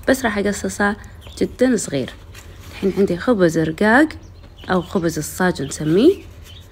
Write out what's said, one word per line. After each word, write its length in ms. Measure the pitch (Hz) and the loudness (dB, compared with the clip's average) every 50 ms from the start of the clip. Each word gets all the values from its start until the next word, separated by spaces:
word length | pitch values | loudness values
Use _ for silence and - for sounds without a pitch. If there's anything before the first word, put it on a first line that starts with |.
| - - | 0 0
بس 160 | 262 262 - | 0 2 0
راح 120 | 233 202 202 | -2 -2 0
أقصصه 580 | 196 202 196 - - 196 190 - 208 202 214 - - - - - - - - - | -2 -2 -2 -2 -4 -4 -2 0 0 0 0 -2 -8 -16 -18 -18 -20 -12 -6 -4
جدا 360 | 190 185 - - 247 262 247 196 | -4 -2 0 2 2 2 2 2
صغير. 320 | - - 143 139 120 - - - - - - - - - - - - - | -2 -2 -4 -4 -4 -6 -8 -14 -18 -20 -20 -20 -20 -20 -20 -20 -18 -18
الحين 220 | - - - 196 175 185 | -8 -4 -2 -2 2 2
عندي 200 | 202 185 175 175 | 2 0 0 0
خبز 420 | - - 247 196 180 165 156 160 | 0 0 2 4 4 4 4 2
رقاق 480 | 160 156 160 - 202 214 226 262 320 311 - - - - - - - - - - - - | 0 0 0 0 2 4 6 6 4 4 0 -6 -18 -20 -20 -20 -20 -20 -20 -12 -4 -2
أو 100 | 185 185 | -2 -2
خبز 360 | 180 - - 202 165 170 160 156 | 0 -2 -2 -2 -2 -2 -2 -4
الصاج 440 | 147 - - - 185 185 170 - | -8 -8 -4 0 0 0 0 -2
نسميه، 520 | 147 135 - - 156 151 160 185 240 330 403 - - - - - - - - - - - | -4 -8 -6 -4 -2 2 2 4 6 6 4 2 -2 -16 -20 -20 -20 -20 -20 -20 -20 -20